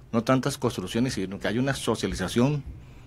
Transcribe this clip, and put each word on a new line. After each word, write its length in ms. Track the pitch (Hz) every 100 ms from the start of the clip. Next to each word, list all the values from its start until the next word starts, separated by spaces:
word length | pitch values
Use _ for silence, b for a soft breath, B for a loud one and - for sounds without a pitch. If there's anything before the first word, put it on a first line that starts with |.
| -
no 100 | 113
tantas 340 | 113 131 139 -
construcciones, 580 | 120 - 90 117 131 107
sino 240 | 95 98
que 100 | 95
haya 100 | 110
una 140 | 139
socialización 880 | 135 - 110 98 92 90 117 131 147 - - B B